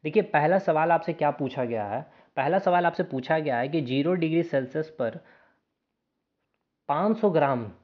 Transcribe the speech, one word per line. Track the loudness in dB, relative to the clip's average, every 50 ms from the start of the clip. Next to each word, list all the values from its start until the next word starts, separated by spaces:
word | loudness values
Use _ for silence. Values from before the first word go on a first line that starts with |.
| -6
देखिए | 2 2 2 2
पहला | 2 2 2 4 4 2 2
सवाल | 2 2 2 2 4 4
आपसे | 2 2 2 -4 -4
क्या | 0 0 0
पूछा | 0 0 -6 -6 -4 -4 -4
गया | -4 -4 -4 -4
है? | -4 -6 -6 -8 -10 -20 -20 _ _ _
पहला | -4 -2 0 0 0
सवाल | 2 2 2 2 2
आपसे | 0 0 -2 -6
पूछा | -4 -4 -8 -2 0 0 0
गया | 0 -2 -2 -2
है | -2 -2
कि | -2 -2
ज़ीरो | -2 0 0 0 2 0 0
डिग्री | 0 0 0 0 0 0
सेल्सियस | 0 -2 -2 -2 -2 -6 -6 -6 -6
पर | -6 -4 -4 -4 -4 -8 _ -20 -20 _ _ _ _ _ _ _ _ _ _ _ _ _ _ _ _ _ _ _ _ _ _ _ _ _ _ _ _ _ _ -4
पाँच | -2 0 2 2 2 2
सौ | 2 2
ग्राम | 4 4 4 4 2 -2 -4 -8 -12 _